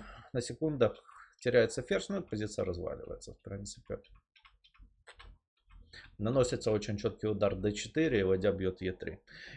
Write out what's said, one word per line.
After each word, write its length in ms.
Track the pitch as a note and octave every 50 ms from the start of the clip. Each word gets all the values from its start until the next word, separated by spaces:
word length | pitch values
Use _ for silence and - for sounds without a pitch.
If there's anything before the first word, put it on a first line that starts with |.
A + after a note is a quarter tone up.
| - - - - - - -
на 80 | B2+
секундах 540 | A#2+ - B2 - D#3 D#3 D3+ C3 A#2 G#2 - - - - - - - - _ _
теряется 420 | - B2 A#2 A#2+ A2+ A2+ - -
ферзь, 280 | A#2 - G3 F#3+ - -
ну, 120 | G2+ F#2+
позиция 440 | F2+ - - G#2+ G#2+ G#2+ - - G2
разваливается, 680 | F#2+ F2 E2+ E2+ - - - - - - - - - A2+
в 80 | -
принципе. 580 | - G2+ G2 G2 G2+ G2+ - - - - G2 G2+ - - - - _ _ _ - - - _ _ _ _ _ - - - _ _ _ - - - - - - - _ _ _ _ _ _ - - - - - - - - - -
Наносится 540 | G2+ A2+ C3 C3+ B2 - C3+ - - A2+
очень 260 | G#2+ G#2 - - G#2 G2+
четкий 320 | - A2 - - - G#2+
удар 260 | G#2+ G2 G#2 G2 G2
Д 160 | F#2 F#2+ G#2
четыре, 480 | G2+ - - A2+ - D#3 D#3+ D#3 B2+ G#2
и 40 | F#2+
ладья 280 | F#2+ F#2+ F#2 F#2+ G#2
бьет 300 | F#2+ F#2+ F#2+ F#2 F#2 -
Е 100 | F#2+ F#2
три. 280 | F2+ - - - - - _ - - - - - -